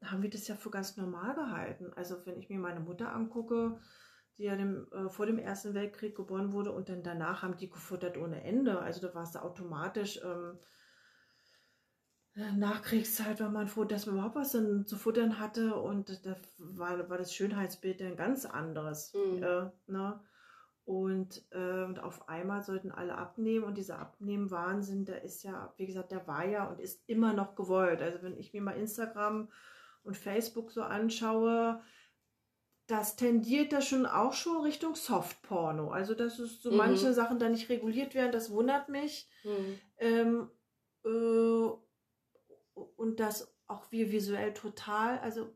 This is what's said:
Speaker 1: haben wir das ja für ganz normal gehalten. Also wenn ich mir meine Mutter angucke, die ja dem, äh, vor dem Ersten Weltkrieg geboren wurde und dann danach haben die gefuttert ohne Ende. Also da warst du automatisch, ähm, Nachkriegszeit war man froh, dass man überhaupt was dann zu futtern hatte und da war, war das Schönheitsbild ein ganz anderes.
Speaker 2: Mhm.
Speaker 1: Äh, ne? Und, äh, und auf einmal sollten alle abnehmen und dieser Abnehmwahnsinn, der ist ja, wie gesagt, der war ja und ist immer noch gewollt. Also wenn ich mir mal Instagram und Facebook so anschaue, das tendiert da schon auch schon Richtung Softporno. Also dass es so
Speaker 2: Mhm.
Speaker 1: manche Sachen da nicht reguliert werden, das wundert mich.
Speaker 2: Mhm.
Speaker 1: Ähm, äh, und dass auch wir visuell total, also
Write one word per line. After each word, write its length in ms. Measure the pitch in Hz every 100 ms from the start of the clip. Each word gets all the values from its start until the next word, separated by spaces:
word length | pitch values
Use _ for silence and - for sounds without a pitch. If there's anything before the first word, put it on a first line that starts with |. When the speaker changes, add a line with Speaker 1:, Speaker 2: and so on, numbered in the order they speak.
Speaker 1:
haben 180 | 180 190
wir 80 | 208
das 180 | 208 -
ja 80 | 214
für 140 | 208
ganz 280 | 196 190 -
normal 360 | 180 175 208
gehalten. 580 | 285 269 180 98 - 180 -
Also 280 | 175 180 185
wenn 100 | 175
ich 120 | -
mir 80 | 196
meine 200 | 180 170
Mutter 320 | 165 180 233
angucke, 680 | 226 226 233 226 233 226 226 - - - _ _ -
die 60 |
ja 120 | 208 196
dem, 320 | 196 190 -
äh, 180 | 190 190
vor 160 | 190 214
dem 140 | 226
Ersten 340 | - 196 208
Weltkrieg 420 | 202 208 - 214 208
geboren 360 | 190 190 202
wurde 180 | 202 202
und 180 | - 190
dann 120 | 180
danach 400 | 170 170 165 196
haben 160 | 185 175
die 140 | 185
gefuttert 480 | - - 180 175 151
ohne 240 | 170 156
Ende. 340 | - 233 254 185
Also 220 | - 165 180
da 80 | 175
warst 180 | 165
du 60 | -
automatisch, 840 | 175 175 175 151 180 208 202 -
ähm, 360 | 180 175 175 175 - _ _ _ _ _ _ _ _ _ _ _ _ _ _ _ _ 208 208 202
Nachkriegszeit 840 | 202 220 - 226 - - 214 214
war 100 | 214
man 180 | 214 202
froh, 160 | 220 214
dass 200 | 208 208
man 100 | 196
überhaupt 200 | 214 294
was 160 | 269
dann 340 | 233 214 202 202
zu 120 | 202
futtern 420 | 220 226 226 214
hatte 360 | 214 226 226 208
und 500 | - 202 196 190 190
da 100 | 185 - -
war, 520 | 165 190 175 175 175
war 80 | 180
das 160 | 180
Schönheitsbild 680 | - 202 202 185 - 185 185
ein 160 | 185 170
ganz 280 | 185 262 -
anderes. 680 | 139 160 156 151 151 -
Speaker 2:
Mhm. 280 | 202 196 185
Speaker 1:
Äh, 280 | 180 180 190 - -
ne? 320 | 190 196 208 - _ - - - _
Und, 600 | - 190 190 190 185 - -
äh, 320 | 185 180 185 185
und 180 | 180
auf 240 | - - -
einmal 340 | 165 190 202
sollten 300 | 202 190 185
alle 240 | - 175 -
abnehmen 460 | 175 - 220 226
und 140 | 214 196
dieser 220 | 190 -
Abnehmwahnsinn, 1080 | - - 202 202 196 175 175 202 196 196 190
der 180 | 180
ist 200 | 190 -
ja, 300 | 196 190 190 -
wie 100 | 190
gesagt, 240 | 185 180
der 160 | 185 175
war 180 | 147 180
ja 200 | 208 190
und 120 | 175
ist 200 | 185 - -
immer 240 | 226 226
noch 240 | 202 196 -
gewollt. 460 | 185 185 180 165
Also 200 | 160 175
wenn 160 | 185 -
ich 140 | -
mir 80 | 208
mal 140 | 196 190
Instagram 720 | 214 240 226 214 208 214 220 - - - - -
und 140 | 208 196
Facebook 540 | 202 208 226 233 226
so 120 | 226
anschaue, 960 | 208 208 226 226 226 220 226 233 226 226 - - _ _ _ _ _ _ _ _ -
das 280 | 214 214 -
tendiert 560 | 240 233 226 277 294
da 80 | 285
schon 240 | 269 262 254
auch 280 | - 269
schon 280 | - 339 330
Richtung 340 | 302 294 330 -
Softporno. 960 | - 190 156 - - 185 160 156 151
Also 240 | 185 202 226
dass 220 | 233 226
es 240 | 233 -
so 80 | 247
Speaker 2:
Mhm. 80 | 214
Speaker 1:
manche 360 | 226 254 254
Sachen 260 | 247 233 240
da 80 | 226
nicht 220 | 226 -
reguliert 440 | 240 220 226 269
werden, 200 | 262 247
das 180 | 233 226
wundert 380 | 208 247 285 277
mich. 400 | 277 294 - - - 214
Speaker 2:
Mhm. 340 | 202 190 196 - -
Speaker 1:
Ähm, 500 | 233 226 233 233 - - _ _ _ _ 220
äh, 640 | 226 226 226 226 226 226 - _ _ _ _ _ _ _ - _ - - -
und 240 | 226 220
dass 340 | 214 208 - _ -
auch 220 | 202 -
wir 200 | 226 208
visuell 420 | 214 196 202 208
total, 640 | 208 208 - - 208 226 254
also 260 | 233 226 226